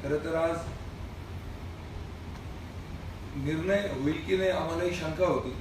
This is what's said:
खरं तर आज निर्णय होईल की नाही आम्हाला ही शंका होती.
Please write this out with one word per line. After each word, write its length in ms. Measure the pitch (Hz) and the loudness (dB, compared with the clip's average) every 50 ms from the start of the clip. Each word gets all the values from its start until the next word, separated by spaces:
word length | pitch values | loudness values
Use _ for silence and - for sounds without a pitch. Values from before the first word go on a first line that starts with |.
| - | 2
खरं 220 | 143 147 151 156 | 2 0 2 2
तर 100 | 165 160 | 2 2
आज 220 | 160 165 165 165 - - - - - - - - - - - - - - - - - - - - - - - - - - - - - - - - - - - - - - - - - - - - - - - - - - - - - - - - | 4 4 4 2 0 -2 -4 -6 -6 -8 -8 -8 -8 -8 -8 -8 -8 -8 -8 -8 -8 -8 -8 -8 -8 -8 -8 -8 -8 -8 -8 -6 -6 -6 -8 -8 -8 -8 -8 -8 -8 -8 -8 -8 -8 -8 -8 -8 -8 -8 -8 -8 -8 -8 -8 -8 -8 -8 -6 -4
निर्णय 540 | 139 135 143 160 160 165 185 196 202 202 196 147 131 | -2 0 0 0 2 4 4 4 4 4 2 0 2
होईल 240 | 135 147 160 160 165 175 | 2 2 2 2 2 4
की 100 | 190 185 | 4 6
नाही 120 | 190 190 | 6 4
आम्हाला 340 | 180 160 160 165 165 170 180 | 4 4 2 2 0 2 2
ही 120 | 180 175 | 2 2
शंका 300 | - 160 156 156 160 185 | 0 -2 -2 4 4 6
होती. 300 | 175 - - - 127 123 - | 6 6 4 2 -2 -4 -6